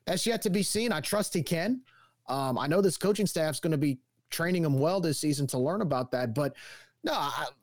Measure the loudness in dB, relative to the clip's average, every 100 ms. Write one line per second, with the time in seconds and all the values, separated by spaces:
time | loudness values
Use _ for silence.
0 | -4 -2 0 0 0 0 0 0 0 -2
1 | -2 -2 0 -2 0 0 0 -2 -4 -20
2 | _ _ -6 -2 0 0 2 4 4 2
3 | 0 2 0 0 -2 0 -2 0 0 -2
4 | _ _ _ -4 0 2 2 4 4 2
5 | 0 0 0 0 0 0 0 0 0 0
6 | 0 -2 -2 0 -2 -4 -20 -20 -20 _
7 | -4 -2 -2 -2 -6 -10